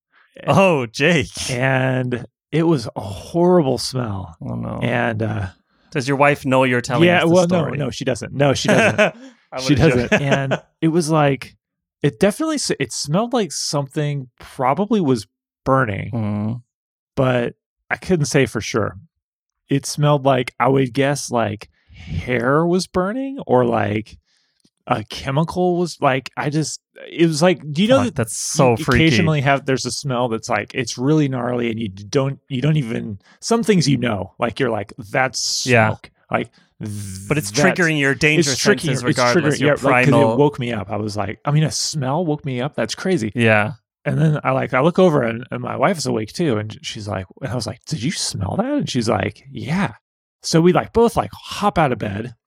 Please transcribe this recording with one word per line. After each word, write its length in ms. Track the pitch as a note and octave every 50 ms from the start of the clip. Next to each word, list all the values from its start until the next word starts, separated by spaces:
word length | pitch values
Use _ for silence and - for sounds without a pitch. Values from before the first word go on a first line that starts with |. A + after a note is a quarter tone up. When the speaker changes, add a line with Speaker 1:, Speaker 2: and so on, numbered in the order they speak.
| _ _ _ _ _ _ _ - -
Speaker 1:
Oh, 380 | D3+ - F#3 G3 F#3 D#3+ C3+ A#2+
Jake. 680 | A2 - - C#3 F3 F3 C#3+ G2 - - - - -
Speaker 2:
And 760 | B2+ A#2+ C3 C3+ C3+ B2+ C3 C3 B2+ B2+ B2+ B2+ B2 A#2 - _ _ _ _ - D3
it 100 | D#3+ E3
was 240 | E3+ E3 B2+ G#2+ - -
a 60 | B2+
horrible 760 | G2+ G2+ G2 - - - - E3+ F3 F3+ F3+ F3 C#3+ C3 B2
smell. 600 | A#2 - - C3 B2+ A#2+ G#2+ G2+ G2 F#2+ - - _
Speaker 1:
Oh, 140 | C#3+ A#2+ A#2+
no. 240 | A#2 A#2 A2+ A2+ A#2
Speaker 2:
And, 400 | A#2+ A#2+ B2 A#2+ A#2+ A#2+ A2 G#2+
uh, 260 | A2 A2 G#2+ G#2 F#2+ F#2 - _ _ _ _ _ _ _
Speaker 1:
Does 160 | - D3 A#2+
your 80 | C#3+ C#3
wife 280 | C3 C#3+ D3 C#3 - -
know 180 | C3 C3 C3 C3+
you're 160 | B2+ B2 A#2+
telling 260 | - - B2 D3 E3+
Speaker 2:
yeah, 100 | F3 F3
Speaker 1:
us 60 | E3+ D#3
the 60 | E3+
Speaker 2:
well, 140 | E3+ F#3 F3
Speaker 1:
story? 300 | F3 F#3 E3+ C#3+ B2 C3
Speaker 2:
no, 80 | C#3+ C#3
no, 60 | B2
she 140 | - - C#3
doesn't. 260 | C3 A#2+ - A#2+ -
No, 220 | - C3 C#3+ C#3 B2+
she 160 | - - -
doesn't. 300 | - - A3+ F3 - G#3
Speaker 1:
<laughs> 520 | G#3+ F3 - - - - _ _ _ _ -
I 60 | C3
Speaker 2:
She 140 | C3 C3+ D3
Speaker 1:
would've 40 | A2+ D#3 D#3+ B2
Speaker 2:
doesn't. 160 | B2 A#2+ A2+
Speaker 1:
joked. 20 | G#3+
<laughs> 80 | D3+ C#3+
Speaker 2:
And 380 | C#3 D#3 C#3 C3+ C3+ - D3+ - _ _ -
it 80 | E3
was 220 | D#3+ D3+ F3+ D3+ D3+
like, 480 | D#3+ D#3 D3 C#3 C#3 - - - _ _ _ _ _ _ _ _ _ -
it 180 | - D3 - -
definitely 360 | F#3+ G#3 - - D#4+ D#4+ D4+
s-, 160 | C4 - - - -
it 140 | C#3+ C3+ -
smelled 400 | - - C#3+ D#3 G3+ A#3 A#3+ C4+
like 180 | A#3+ G3 -
something 800 | - - - - D#3+ C#3+ C#3 C#3 - D#3 D3 D3 C#3+ C#3 B2+ - _ _
probably 600 | - - - - B2+ B2+ C#3+ F#3 G#3 G#3 A3+ G3+
was 260 | E3 C3 B2+ A2 - _ _ _ _ _ _ _ -
burning, 440 | C3+ C3+ C3 B2+ G#2+ G2 G2+ G2+ G2+ A#2+
Speaker 1:
Mm. 480 | A2+ G#2+ G#2 G#2 G#2 G#2 A2 B2 A#2+ _ _ _ _ _ _ _ _ _ _ -
Speaker 2:
but 400 | C3+ C3 B2+ B2+ A#2+ A#2+ - - _ _ _ _ _ _ -
I 80 | B2+
couldn't 280 | - - - F#3 D#3 C#3+
say 200 | - - C#3+ B2+
for 160 | G#2+ - A2+
sure. 360 | - - - A2+ G2+ G2+ F#2 G2 - _ _ _ _ _ _ _ _ _ _ _ _ -
It 160 | C#3 C#3 -
smelled 400 | - - D3+ D3 D3 D3 C#3 C3
like, 280 | C#3 C3 B2+ B2 - _ -
I 100 | A#2+ C3
would 240 | C3+ C3+ C3+ A#2+ A2
guess, 360 | C3+ C3+ C#3 C#3+ C#3 - -
like, 380 | B2 A#2 A2 G#2 G#2 G#2+ - _ _ _ _ _ -
hair 720 | - - - E2+ F2 - B2 B2 A#2 A#2 C3 C#3+ D#3 E3+
was 220 | E3+ F3 F#3 F3
burning, 520 | - - F#3 F3+ G3 A3 C4 C4+ C4+ C4+ - -
or, 180 | - B2 B2 B2
like, 520 | A#2+ A#2 A2 G#2 G#2 G#2+ A2 A2 - - - _ _ _ _ _ _ _ _ _ _ _ _ _
a 160 | - - A2 G#2+
chemical 720 | _ - - - C3+ C3+ D3+ E3+ - - F3+ F3+ F3+ F3
was, 200 | F3 F3+ D#3 - -
like, 280 | C#3+ C#3 B2+ C3+ - - -
I 140 | B2+ C3 D3
just, 320 | C#3 D#3+ C#3+ - - - _ _ _ - - -
it 180 | - C#3+ E3+
was 140 | E3 D#3 C#3
like, 200 | E3+ F#3 F3 - D#3+ D3+
do 100 | C#3 D#3+ G#3
you 40 |
know 100 | A3+ C4
Speaker 1:
Fuck, 80 | C4+ B3+
Speaker 2:
that 100 | A3 -
Speaker 1:
that's 220 | C3 A2 - -
so 340 | - - - - - C3+ B2 A#2
Speaker 2:
you 60 | - -
Speaker 1:
freaky. 220 | D#3 B2+ - D#3+
Speaker 2:
occasionally 340 | E3 B2 - E3 D#3+ D#3 C#3+
have, 240 | B2+ C#3+ C#3 C3 -
there's 200 | C3+ C3 A#2+ -
a 60 | B2
smell 360 | A#2+ - - C#3 B2 A#2+ B2+
that's, 220 | A#2 A2 A2 - -
like, 220 | A2 G#2 A2+ - B2+
it's 240 | C3 B2+ - -
really 300 | A#2+ B2+ C#3+ D#3 D#3 D3 C3
gnarly, 400 | C3 B2 A#2+ B2 B2 A#2+ A#2+ A#2
and 100 | A2 A2+
you 80 | A#2 G2
don't, 500 | F#2+ G2 G#2 G2 - C#3 C3+ C#3 C3+ - _ -
you 120 | C#3 B2
don't 160 | C#3 D#3 D#3
even, 420 | D#3 B2 A2 A#2+ A#2+ A#2 A2+ G2+ - _ _ _ _
some 240 | - - A3+ A#3 F3+
things, 240 | A3 G#3 E3+ -
you 100 | C#3+ C#3
know, 360 | A#2+ B2 A#2 G#2+ F#2 F#2+ - _ -
like, 200 | A#2+ A#2 - -
you're 100 | C3+ A#2+
like, 220 | A2 G#2 G#2 - -
"That's 680 | - A2+ G2 B2 C3+ C3 B2+ - - - - - - -
Speaker 1:
Yeah. 240 | C3 A#2+ A2+ A2 G#2+
Speaker 2:
smoke." 220 | G#2+ - - - _ _ _ -
Like, 180 | - A#2 B2 - _ _ _ _ _ -
Speaker 1:
But 580 | A2+ G#2+ G2+ G2+ G2+ G2 F#2+ F#2+ G2 - D3
it's 140 | D3+ G2+ G2+
Speaker 2:
that's, 280 | G#2 C#3 E3+ F#3 E3+ F3+
Speaker 1:
triggering 200 | F3 D#3+ D#3 D3
your 160 | C#3 C#3 C3
danger 360 | - D#3+ D3+ D#3 F3 D3 C#3
Speaker 2:
it's 80 | B2 -
triggering 200 | - G#3 G3 -
Speaker 1:
senses 200 | F3 C#3+ B2 - -
Speaker 2:
your, 60 | D#3+
it's 60 | - C3
Speaker 1:
regardless, 380 | B2 A#2+ A#2+ - C#3+ D3+ C3+
Speaker 2:
triggering, 20 | A2+
Speaker 1:
your 60 | C3 D3
Speaker 2:
yeah, 20 | C#3+
like, 320 | - A#2 C#3 B2+ B2 B2+
'cause 40 | C#3
Speaker 1:
primal 240 | A#2+ A#2 A#2 A2 A#2
Speaker 2:
it 40 | C3
woke 200 | D3 D3+ D3 -
me 140 | A#2+ A#2+ A2+
up. 160 | G#2 F#2+ -
I 60 | G#2+
was 180 | G#2 G#2+ G#2+ G2
like, 240 | G#2 G2 G2 - _ -
I 60 | D3
mean, 120 | C#3+ D#3 D#3
a 80 | B2+
smell 540 | - - - - - D#3 B2+ C3 C#3 E3+ F#3
woke 180 | D3+ D3+ - -
me 160 | C3+ B2+ B2
up? 160 | B2 D3+ -
That's 200 | B2 A2+ A2+ -
crazy. 360 | - - F#3 F#3 B2 A2 G#2 -
Speaker 1:
Yeah. 380 | A#2+ A#2 A2 A2 G#2+ G#2 A2 G#2+ _ _ _ _ _ -
Speaker 2:
And 140 | D3 C3 C#3+
then 200 | D#3+ D#3 D3+ C#3 -
I, 60 | C3
like, 220 | C3+ C3 B2 A#2 C3+
I 60 | B2+
look 160 | C#3+ F3 -
over, 240 | G3 F#3 F3 D3 C#3
and, 240 | A#2+ A2+ A2+ A#2 B2+ -
and 100 | A#2+ B2
my 140 | B2 A2+ A2
wife 220 | A#2 C3 F3+ G3+ D3+
is 80 | C3
awake 260 | B2+ A#2+ A2+ A2 - -
too, 240 | - F3 D3 A2
and 180 | G#2 G#2+ G#2+ - -
she's 260 | - - - A2+ G#2
like, 200 | G#2 G2+ G2 F#2+ _ - -
and 100 | C#3 A2
I 40 | B2
was 120 | B2 A2
like, 180 | - - _ _
"Did 160 | - D#3 -
you 80 | A2+ E3+
smell 460 | - - - - - G#2+ F#2+ - -
that?" 80 | F#3+ A#3
And 240 | C#4 D4 C#4 - D#3+
she's 180 | - A#2+ G#2
like, 360 | A2+ A2 G2 G2 - - - _ C3+
"Yeah." 420 | C3+ A2 G#2+ B2+ E3 G3+ F3+ A2+ A2 _ _ _ _ _ _ _ _ _
So 180 | - - - D#3+
we, 140 | E3+ F3+ D#3+
like, 180 | D3 - -
both, 240 | - A3+ A#3 A3+ -
like, 140 | D3 G#2 G#2 -
hop 440 | - - - - - G3+ G#3 -
out 140 | F3+ D#3 B2+
of 80 | B2 -
bed, 340 | A2+ G#2 G2 G#2 A#2 C3 - _ _